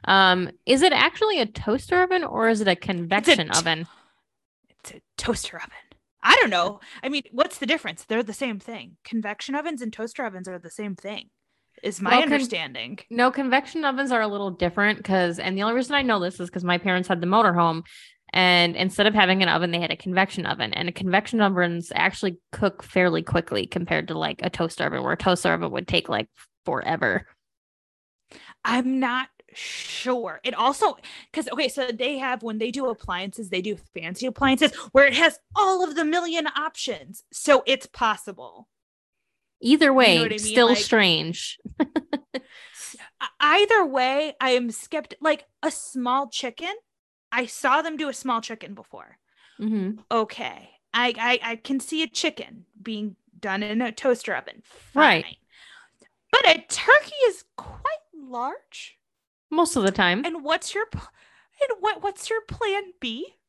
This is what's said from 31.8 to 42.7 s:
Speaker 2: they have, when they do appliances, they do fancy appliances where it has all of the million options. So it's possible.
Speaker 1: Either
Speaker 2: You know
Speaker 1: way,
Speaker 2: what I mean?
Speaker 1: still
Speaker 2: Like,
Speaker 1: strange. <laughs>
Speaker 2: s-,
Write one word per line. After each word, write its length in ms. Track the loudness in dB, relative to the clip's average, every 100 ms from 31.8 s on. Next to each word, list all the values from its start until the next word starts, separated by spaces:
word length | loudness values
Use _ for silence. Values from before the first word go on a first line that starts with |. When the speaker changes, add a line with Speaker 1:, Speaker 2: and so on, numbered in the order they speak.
| -6
Speaker 2:
they 260 | -4 -4 -4
have, 240 | -4 -6
when 160 | -6 -4
they 140 | -4
do 180 | -4 -4
appliances, 600 | -6 -6 -8 -8 -10 -6
they 100 | -6
do 160 | -6 -8 -10
fancy 320 | -12 -10 -6 -8
appliances 480 | 0 2 4 2 2 0
where 120 | 4 6
it 80 |
has 240 | 6 2 2 _ 2
all 280 | 2 2
of 100 | 0 -2
the 80 | 0
million 420 | 0 -2 -4 -4
options. 760 | -4 -6 -8 -8 -8 -12 -20 _
So 300 | -8 4 4 4
it's 180 | -2 -2
possible. 840 | -2 -2 -2 -8 -16 -18 -20 -20 _ _ _ _ _ _ _ _ _
Speaker 1:
Either 240 | 4 6 6
Speaker 2:
You 60 |
know 40 | 8
Speaker 1:
way, 200 | 6 6
Speaker 2:
what 40 | 2
I 40 |
mean? 100 | -2
Speaker 1:
still 300 | 0 4 6
Speaker 2:
Like, 80 | 4
Speaker 1:
strange. 800 | 4 4 4 4 0 -8 -10 -14 -18 -4
<laughs> 540 | -4 -4 -6 -10 _
Speaker 2:
s-, 640 | -12 _ -20 -20